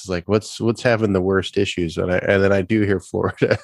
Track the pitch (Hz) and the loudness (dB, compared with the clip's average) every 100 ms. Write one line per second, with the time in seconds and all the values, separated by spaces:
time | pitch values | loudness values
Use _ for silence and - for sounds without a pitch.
0 | 92 90 85 107 - - 110 113 127 110 | -6 -6 0 0 -2 -4 -2 0 2 2
1 | 113 95 92 95 90 98 98 - 85 85 | 2 2 2 0 0 -2 -2 -2 -4 -4
2 | 92 90 - 98 98 98 92 110 101 95 | -2 0 2 2 2 2 2 0 0 -2
3 | - 98 92 - - 113 | -4 -4 -4 0 0 0